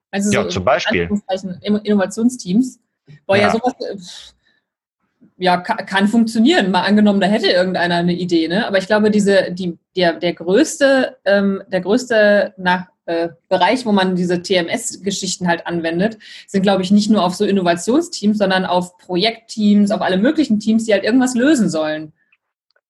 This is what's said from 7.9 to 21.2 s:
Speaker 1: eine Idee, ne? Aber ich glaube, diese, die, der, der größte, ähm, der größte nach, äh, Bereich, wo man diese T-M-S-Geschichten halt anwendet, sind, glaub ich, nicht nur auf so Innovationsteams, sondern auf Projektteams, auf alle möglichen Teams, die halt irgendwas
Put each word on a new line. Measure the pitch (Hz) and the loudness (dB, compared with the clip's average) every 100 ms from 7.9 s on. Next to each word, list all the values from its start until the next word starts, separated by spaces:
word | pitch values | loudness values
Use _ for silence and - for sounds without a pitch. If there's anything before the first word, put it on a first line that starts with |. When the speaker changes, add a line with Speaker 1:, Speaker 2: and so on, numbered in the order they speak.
| 175 | 0
Speaker 1:
eine | 175 | 0
Idee, | 175 180 170 160 | -2 0 0 0
ne? | 185 - | -2 -2
Aber | 190 | -2
ich | 190 | 0
glaube, | 214 214 | 0 2
diese, | 208 196 196 - | 2 2 2 0
die, | 180 185 165 _ 185 | -4 -8 -8 _ -2
der, | 170 | 0
der | 160 175 | 0 -4
größte, | 170 170 202 311 - 269 269 254 - 196 | -4 0 2 2 0 2 2 0 -4 0
ähm, | 202 196 196 - | 2 2 -2 -4
der | 185 | -4
größte | 180 247 254 220 208 208 202 - | 0 0 0 2 4 4 0 -2
nach, | 180 180 180 _ - | -2 -2 -4 _ -6
äh, | 165 170 - - | -4 -4 -8 -4
Bereich, | 185 180 247 220 | 0 2 0 0
wo | |
man | 202 185 180 | 0 2 0
diese | 175 175 | 0 -2
T-M-S-Geschichten | - 185 165 240 - - 190 185 185 - 180 | 0 -2 0 -4 -6 -8 -8 -6 -6 -4 -2
halt | 170 - | -2 -4
anwendet, | 170 165 170 214 - - - - | -6 -2 0 -2 -4 -18 -20 -6
sind, | 196 | -2
glaub | 196 190 | 2 0
ich, | 185 | 2
nicht | 208 214 | 2 4
nur | 208 | 2
auf | 180 - | 0 0
so | |
Innovationsteams, | 208 196 175 170 - 269 339 - 208 208 | 0 0 2 0 0 0 -2 -2 -2 0
sondern | 196 185 180 | 0 0 0
auf | 180 180 _ | -2 -4 _
Projektteams, | - 180 220 226 - - 208 208 202 | -6 -2 -2 -4 -10 -2 2 4 2
auf | 185 | 0
alle | 180 185 | -2 0
möglichen | 240 320 277 208 | 0 0 0 0
Teams, | 220 220 220 | 0 0 0
die | |
halt | 196 | 0
irgendwas | - 262 | 2 0